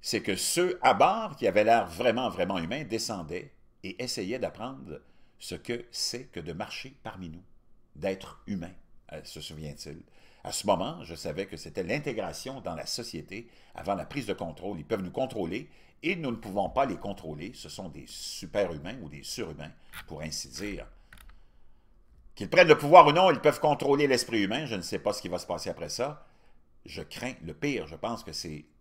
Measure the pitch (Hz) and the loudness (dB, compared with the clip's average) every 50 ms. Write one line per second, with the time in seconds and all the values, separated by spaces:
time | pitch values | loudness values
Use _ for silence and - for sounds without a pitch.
0 | - - - 110 - - 98 95 - - - 170 175 185 - - - 131 - 98 | -6 -2 -2 -2 0 0 -2 0 0 0 2 2 2 2 0 4 6 6 8 8
1 | 135 170 196 226 226 202 151 - - 104 87 104 107 110 113 117 101 87 80 85 | 6 6 6 2 -2 -6 -6 0 0 4 6 6 8 8 8 6 6 0 -4 2
2 | 117 127 110 120 127 113 90 - 90 87 98 90 82 82 110 143 156 110 110 110 | 2 2 4 4 0 -2 0 0 -2 0 0 -2 -2 -4 -4 -6 -6 -4 -4 -4
3 | - - 117 95 85 76 85 90 - - - - - - _ _ - 92 95 - | -2 -2 -4 -6 -6 -8 -8 -8 -10 -10 -18 -20 -20 -20 _ _ -12 -12 -10 -8
4 | 120 123 - - 101 92 113 131 110 82 - - 107 123 135 135 131 92 76 67 | -6 -6 -4 -4 -4 -4 0 0 0 -2 -2 -4 -10 -10 -10 -10 -12 -12 -12 -14
5 | - - - - - - _ - - - 90 - - - 120 120 - - - - | -14 -20 -20 -20 -20 -20 _ -16 -10 -10 -10 -10 -4 -4 -4 -4 -4 -10 -8 -6
6 | - - - 120 - - - 90 80 82 80 82 104 - - - - 135 135 - | -4 -4 -4 -6 -10 -10 -10 -10 -8 -8 -6 -6 -6 -8 -8 -12 -12 -14 -16 -14
7 | - 113 104 92 92 85 78 87 98 - - - _ - - - - _ _ 71 | -14 -14 -12 -10 -10 -12 -12 -14 -16 -20 -20 -20 _ -20 -20 -20 -20 _ _ -6
8 | 76 98 95 98 - - - - - - 104 92 85 87 95 - - - - - | -4 -4 -4 -4 -8 -16 -18 -18 -10 -6 -6 -6 -6 -8 -12 -16 -20 -20 -20 -20
9 | _ - - 78 76 - - 82 73 - 80 76 78 76 71 73 - 76 71 82 | _ -16 -16 -16 -14 -14 -14 -14 -12 -12 -12 -10 -10 -10 -10 -12 -12 -14 -14 -14
10 | - _ - - - - - - - - - - - 101 98 85 92 123 165 175 | -16 _ -20 -20 -20 -20 -20 -16 -14 -8 -8 -6 2 2 2 2 2 -4 -6 -10
11 | - - 82 78 - 90 76 82 98 - - 78 - 80 76 - 92 85 110 147 | -12 -12 -12 -8 -6 -6 -4 -4 -6 -6 -6 -14 -14 -10 -6 -6 -4 -2 -2 -4
12 | 147 151 120 107 101 87 78 - - 131 135 135 95 90 85 76 67 - - - | -4 -4 -6 -4 -6 -6 -8 -10 -12 -12 -12 -10 -8 -8 -8 -8 -8 -8 -8 -8
13 | 117 - - 80 73 - 90 104 117 - - - - - - - 92 95 101 92 | -8 -8 -10 -12 -12 -10 -12 -14 -14 -16 -20 -20 -20 -18 -16 -12 -4 -4 -4 -4
14 | 78 - - 143 127 101 98 - 101 82 76 - 85 98 104 85 73 - 110 101 | -4 -8 -8 -8 -4 -4 -4 -4 -4 -8 -8 -10 -10 -10 -8 -8 -6 -4 -4 -4
15 | 95 90 - - 131 127 - 110 95 80 87 117 147 - - - - - _ - | -4 -6 -4 -4 -6 -4 -4 -6 -4 -4 -4 -6 -8 -12 -20 -20 -20 -20 _ -8
16 | - 156 196 175 160 135 117 110 - 107 95 101 98 87 - 123 139 135 95 80 | -4 -4 -4 -4 -4 -6 -6 -6 -8 -6 -2 -2 -2 0 2 0 0 0 0 -6
17 | - 104 98 92 - 80 76 73 82 101 - - - 80 - - 98 87 71 76 | -8 -10 -10 -10 -10 -10 -10 -8 -10 -12 -12 -14 -16 -16 -14 -12 -12 -12 -12 -14
18 | 69 - - - - - - - - 85 - 107 101 87 82 73 71 87 113 135 | -16 -16 -14 -12 -12 -10 -10 -10 -12 -4 0 0 0 0 -2 -6 -8 -10 -10 -10
19 | 101 76 76 73 69 - - - 113 82 76 73 80 78 - - - - - - | -12 -14 -14 -14 -12 -12 -8 -8 -8 -8 -8 -12 -12 -14 -16 -18 -20 -18 -18 -18
20 | - - 82 76 78 80 78 - - 67 64 78 95 104 98 76 58 - - - | -14 -12 -12 -10 -8 -8 -8 -8 -10 -10 -12 -10 -8 -8 -8 -10 -12 -14 -18 -20
21 | - - - - - - - - - - _ - - - - - _ - - - | -20 -20 -20 -20 -20 -20 -20 -20 -20 -20 _ -20 -20 -20 -20 -20 _ -20 -20 -20
22 | - - - - - - - - 202 185 - 165 180 165 151 - - 143 156 185 | -20 -20 -20 -20 -20 -20 -12 -10 -6 2 8 8 10 10 10 8 8 12 12 12
23 | 156 147 147 165 190 190 156 127 - 151 143 - - 151 147 - - 143 143 139 | 12 12 10 6 6 6 6 6 6 4 4 6 4 2 2 4 4 2 4 4
24 | 147 139 131 117 - - 117 113 101 95 107 135 156 135 113 95 85 - - 92 | 6 4 4 4 2 2 2 2 2 2 0 -2 -4 -4 -4 -6 -4 -4 -6 -2
25 | - 104 101 - - 90 87 87 - - 87 80 - 98 82 - 82 76 - - | 0 0 -2 -2 -4 -6 -6 -6 -4 -4 -6 -6 -4 -6 -6 -6 -6 -8 -4 -4
26 | 120 143 147 147 - - - - - - - - - _ - - - - - - | -4 -4 -4 -10 -16 -20 -20 -20 -20 -20 -20 -20 -20 _ -20 -20 -20 -14 -12 -12
27 | - - - - - 123 131 - - 82 80 - - 147 139 110 82 73 82 78 | -12 -12 -12 -10 -10 -10 -10 -10 -12 -14 -12 -4 -4 -2 -2 -2 -4 -8 -10 -8
28 | - 110 117 110 - - 78 - - 85 78 73 73 _ _ _ | -6 -6 -6 -6 -8 -10 -10 -8 -8 -8 -10 -12 -14 _ _ _